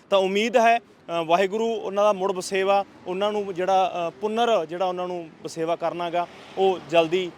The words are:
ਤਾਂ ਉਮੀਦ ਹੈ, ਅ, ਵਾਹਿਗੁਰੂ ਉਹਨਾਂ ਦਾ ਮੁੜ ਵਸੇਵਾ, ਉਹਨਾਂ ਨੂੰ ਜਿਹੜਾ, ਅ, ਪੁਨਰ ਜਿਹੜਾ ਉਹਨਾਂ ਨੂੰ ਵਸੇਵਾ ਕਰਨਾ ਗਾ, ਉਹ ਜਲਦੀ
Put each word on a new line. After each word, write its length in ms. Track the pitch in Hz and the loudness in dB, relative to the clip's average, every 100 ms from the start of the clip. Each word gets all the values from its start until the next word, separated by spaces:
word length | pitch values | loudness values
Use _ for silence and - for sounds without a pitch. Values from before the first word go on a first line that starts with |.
| - | 0
ਤਾਂ 80 | 196 | 2
ਉਮੀਦ 380 | 190 202 233 233 | 2 0 2 4
ਹੈ, 220 | 226 233 | 4 4
ਅ, 440 | - _ - 170 | -2 _ -6 -4
ਵਾਹਿਗੁਰੂ 480 | 160 170 196 220 226 | 2 2 2 -2 -2
ਉਹਨਾਂ 320 | 226 - 196 | -4 -4 2
ਦਾ 80 | 208 | 2
ਮੁੜ 200 | 190 196 | 2 -2
ਵਸੇਵਾ, 520 | 185 - 196 190 196 196 - 185 | -4 -4 -2 2 2 0 -10 -10
ਉਹਨਾਂ 260 | 185 208 | -4 -2
ਨੂੰ 220 | 214 196 | -2 -4
ਜਿਹੜਾ, 540 | 175 185 190 185 175 170 | -4 2 2 2 -2 -6
ਅ, 20 | 170 | -6
ਪੁਨਰ 460 | 214 220 233 214 160 | -4 0 2 0 0
ਜਿਹੜਾ 180 | 180 | -4
ਉਹਨਾਂ 240 | 185 180 180 | -4 -4 -6
ਨੂੰ 220 | 180 160 - | -8 -10 -14
ਵਸੇਵਾ 320 | 160 165 160 165 | -12 -6 -4 -2
ਕਰਨਾ 340 | 165 170 170 | -4 -4 -4
ਗਾ, 160 | 175 170 - - - | -4 -4 -10 -10 0
ਉਹ 200 | 190 175 143 | 0 0 2
ਜਲਦੀ 400 | 165 160 185 175 | 2 4 0 -2